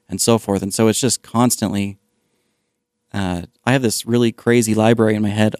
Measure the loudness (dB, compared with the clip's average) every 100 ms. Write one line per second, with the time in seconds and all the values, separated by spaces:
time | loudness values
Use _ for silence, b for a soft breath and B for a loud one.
0 | -12 -4 2 0 2 -2 -2 0 0 2
1 | -2 -4 -6 -2 0 0 -4 -4 -6 -10
2 | _ _ _ _ _ _ _ _ _ _
3 | _ -6 -4 -6 -8 _ 0 0 0 -4
4 | -2 0 0 -2 0 2 2 2 2 4
5 | 2 0 -2 0 0